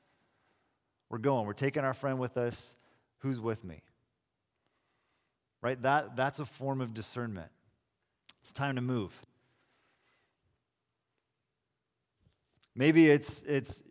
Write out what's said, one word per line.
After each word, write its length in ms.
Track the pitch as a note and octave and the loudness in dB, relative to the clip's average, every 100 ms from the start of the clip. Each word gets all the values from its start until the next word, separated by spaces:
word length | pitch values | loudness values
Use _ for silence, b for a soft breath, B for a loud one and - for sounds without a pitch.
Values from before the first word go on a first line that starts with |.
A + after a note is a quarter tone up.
| _ _ _ _ _ _ _ _ _ _ _ | _ _ _ _ _ _ _ _ _ _ _
We're 80 | A#2 | -2
going. 280 | B2+ C3 G#2 | 0 2 0
We're 80 | |
taking 300 | G2+ C#3 D3 | -2 -2 0
our 100 | C3+ | -2
friend 240 | B2 C#3+ C3 | -2 -2 -2
with 180 | B2 - | -2 -2
us. 400 | A#2+ A#2 - - b b b _ | -2 -4 -12 -20 b b b _
Who's 220 | C3+ B2 | -6 -4
with 240 | A2+ A2 | -4 -6
me?" 180 | F#2 D#2 - _ _ _ _ _ _ _ _ _ _ _ _ _ _ _ _ _ | -8 -16 -20 _ _ _ _ _ _ _ _ _ _ _ _ _ _ _ _ _
Right? 200 | A#2 B2+ | -6 -2
That, 320 | B2+ D3 A2+ | 2 2 0
that's 240 | A#2+ C3+ - | -2 -2 -2
a 60 | |
form 360 | C#3+ - C3+ C3+ | -10 -8 -6 -4
of 140 | B2 | -4
discernment. 560 | A2+ - B2 A#2+ G2 D#2+ - _ _ _ _ _ _ - - | -8 -10 -8 -8 -8 -12 -18 _ _ _ _ _ _ -20 -20
It's 120 | - | -14
time 240 | - C#3 C3 | -4 -2 -2
to 40 | |
move. 400 | B2 B2 F#2 - - _ _ _ _ _ _ _ _ _ _ _ _ _ _ _ _ _ _ _ _ _ _ _ _ _ _ _ _ _ _ _ _ _ - - | -2 -2 -4 -10 -20 _ _ _ _ _ _ _ _ _ _ _ _ _ _ _ _ _ _ _ _ _ _ _ _ _ _ _ _ _ _ _ _ _ -14 2
Maybe 320 | C#3+ D#3+ D#3+ | 6 10 10
it's, 340 | C#3+ D3 - | 8 4 -8
it's, 400 | - C#3+ A2+ - - | -2 -2 -2 -10 -14